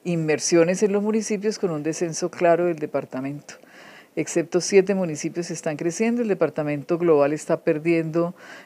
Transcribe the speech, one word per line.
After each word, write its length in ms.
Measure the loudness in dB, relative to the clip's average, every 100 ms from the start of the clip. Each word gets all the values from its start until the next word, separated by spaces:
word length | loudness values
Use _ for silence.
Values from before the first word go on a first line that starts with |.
inversiones 800 | -4 -2 0 0 2 4 4 4
en 80 | 2
los 100 | 2
municipios 560 | 0 -2 -2 -2 -2 -2
con 140 | -4
un 100 | -2
descenso 480 | -4 -4 -4 -4 -6
claro 360 | 0 4 4 2
del 100 | -2
departamento. 760 | -4 -4 -6 -8 -8 -10 -14 -20 -20 -20 -20 -20 -12
Excepto 460 | -8 -4 -2 0 -2
siete 340 | 4 4 6
municipios 560 | 0 -2 -4 -6 -6 -8
están 260 | -6 -6 -2
creciendo, 460 | -4 -2 -2 0
el 60 | 0
departamento 680 | 0 0 0 -4 -4 -2 0
global 360 | 4 4 4
está 300 | 0 -2 -2
perdiendo, 720 | 0 0 2 0 0 -2 -2 -4 -18 -20